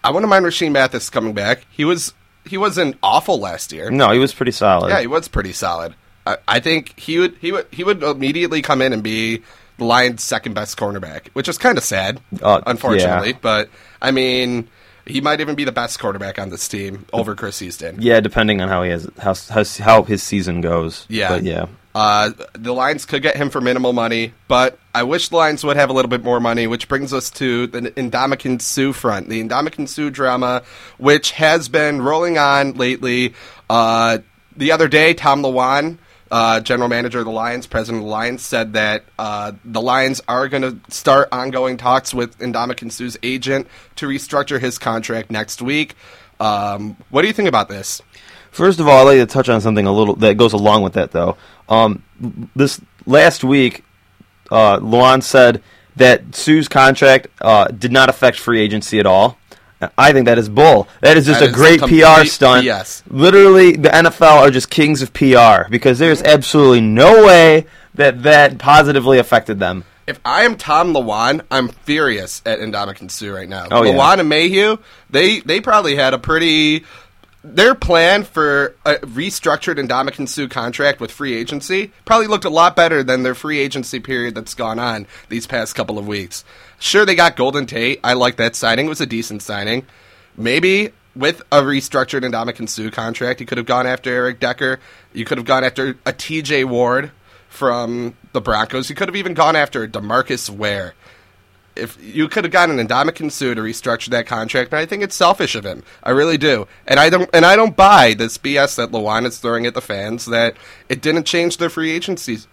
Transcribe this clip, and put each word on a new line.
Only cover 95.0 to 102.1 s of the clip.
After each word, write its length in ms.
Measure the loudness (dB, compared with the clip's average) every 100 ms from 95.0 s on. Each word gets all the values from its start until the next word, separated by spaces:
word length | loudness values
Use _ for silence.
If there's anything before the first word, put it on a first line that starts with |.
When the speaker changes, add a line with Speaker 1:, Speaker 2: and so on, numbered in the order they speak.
| _
Speaker 1:
You 100 | -14
could 140 | -8 -8
have 80 | -2
gone 180 | -2
after 340 | -2 -4 -8 -8 -10
a 40 |
T 300 | -10 -10 -10
J 220 | -4 -4
Ward 480 | -2 -2 -2 -2 -6 _ _ _ _
from 640 | -6 -4 -4 -6 -8 -10 _ _
the 100 | -8
Broncos. 480 | -4 -4 -4 -8 -10
You 60 | -8
could 140 | -8
have 60 | -6
even 180 | -8
gone 220 | 0 0 2
after 320 | -2 -6 -10
DeMarcus 640 | -12 -4 -4 -4 -8 -10
Ware. 460 | -8 -6 -6 -10 _ _ _ _ _ _ _ _ -14
If 220 | -14 -14
you 260 | -12